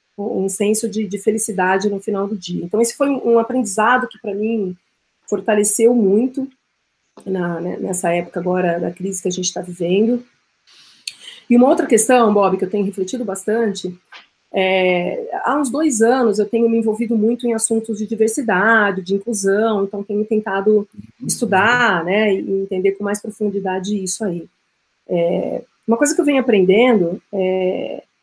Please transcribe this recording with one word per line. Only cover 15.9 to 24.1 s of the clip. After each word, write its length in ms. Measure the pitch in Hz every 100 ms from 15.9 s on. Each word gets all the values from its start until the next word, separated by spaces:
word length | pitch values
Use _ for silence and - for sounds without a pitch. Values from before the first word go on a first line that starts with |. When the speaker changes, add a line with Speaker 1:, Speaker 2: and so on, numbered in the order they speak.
| 220
Speaker 1:
anos 360 | 226 262 233 196
eu 80 | 208
tenho 220 | 233 233
me 100 | 226
envolvido 380 | 220 214 226 226
muito 300 | 214 240 240
em 60 |
assuntos 440 | 226 - 226 220 208
de 80 | 214
diversidade, 960 | 214 220 285 226 185 214 226 202 185
de 120 | 175
inclusão, 680 | 196 233 208 196 202 226 208
então 180 | 196 202
tenho 220 | 202 208
tentado 640 | 214 214 208 196 202 214 208 208 - -
Speaker 2:
Uhum. 60 | 254
Speaker 1:
estudar, 800 | - 208 190 214 247 233 180
né, 280 | 170 208 214
e 280 | 196 208 196
entender 300 | 196 185 196
com 120 | 196
mais 160 | 202 208
profundidade 840 | 220 - 208 196 185 190 190 208
isso 220 | 185